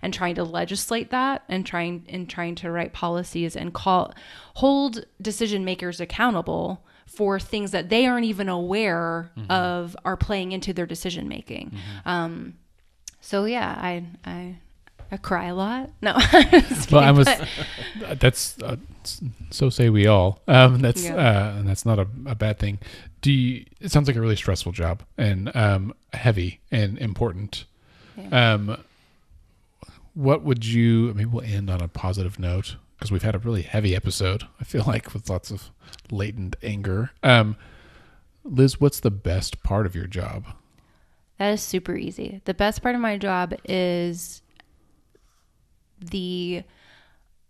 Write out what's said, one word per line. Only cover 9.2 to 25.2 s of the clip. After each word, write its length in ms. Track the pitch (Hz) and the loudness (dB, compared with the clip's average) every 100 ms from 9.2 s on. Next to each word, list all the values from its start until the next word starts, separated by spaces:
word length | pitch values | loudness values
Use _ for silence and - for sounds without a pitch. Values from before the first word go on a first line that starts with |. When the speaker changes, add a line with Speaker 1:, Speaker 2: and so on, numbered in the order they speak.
| 170 - | -8 -12
Speaker 2:
Mm-hmm. 140 | 104 | -2
Speaker 1:
of 440 | 185 180 175 175 180 | 0 0 -4 -6 -8
are 120 | 185 180 | -6 -2
playing 340 | - 202 185 | -2 -2 -4
into 220 | 190 196 | -6 -6
their 140 | 180 170 | -4 -6
decision 420 | 170 185 175 - | -6 -8 -8 -8
making. 400 | - - - - | -10 -12 -14 -12
Speaker 2:
Mm-hmm. 380 | 101 98 - - | -14 -12 -12 -6
Speaker 1:
Um, 460 | 175 165 170 175 170 _ _ _ _ - _ | -4 -4 -8 -14 -18 _ _ _ _ -20 _
so 240 | - 202 | -6 -4
yeah, 340 | 208 240 185 - | -2 -2 -4 -6
I, 240 | 180 175 175 175 | -6 -8 -10 -16
I, 320 | 175 175 180 180 - _ _ _ - | -14 -12 -12 -16 -20 _ _ _ -14
I 40 | 196 | -12
cry 280 | - 175 175 | -4 -4 -4
a 80 | |
lot. 360 | 180 196 254 269 - | -4 -4 -4 -8 -6
No, 100 | 208 | 0
<laughs> 20 | 254 | 2
I'm 340 | - 330 262 349 | 8 8 10 8
just 280 | - 226 - | 6 -2 6
Speaker 2:
Well, 120 | 147 | 8
I 40 | 139 | 10
Speaker 1:
kidding, 40 | 143 | 8
Speaker 2:
was, 300 | 139 247 151 - 151 - - 214 | 8 6 -2 -8 -10 -10 -12 -10
Speaker 1:
but 200 | - 139 | -10 2
Speaker 2:
<laughs> 0 | |
that's, 400 | 127 - - - | 2 2 -6 -8
uh, 140 | - 131 - - | -8 -8 -10 -16
s-, 200 | - - 135 - - | -14 -10 -10 -10 -12
so 200 | - 135 | 0 0
say 180 | - 117 | 4 6
we 160 | 107 104 | 8 8
all. 360 | 104 92 98 - | 8 6 2 6
Um, 320 | 127 127 127 | 10 10 8
that's, 240 | 127 180 | 2 2
Speaker 1:
Yeah. 100 | 170 170 | 0 2
Speaker 2:
uh, 420 | 127 101 104 101 | 4 4 2 -2
and 100 | 98 | -2
that's 180 | 95 113 | 0 2
not 120 | 104 | 2
a, 80 | 95 127 135 | 0 -4 -8
a 80 | |
bad 240 | 110 110 104 | -2 -2 0
thing. 200 | 101 101 - - - - | -2 -4 -10 -18 -20 -2
Do 80 | 143 | 2
you, 320 | 139 127 123 - - | 4 2 -2 -12 -14
it 100 | 185 | 2
sounds 160 | 147 139 | 2 4
like 80 | 117 | 0
a 40 | |
really 160 | 113 104 | 0 0
stressful 360 | - 90 85 | 0 -2 -2
job 300 | 87 85 92 - | -4 -2 -4 -8
and, 380 | - | -2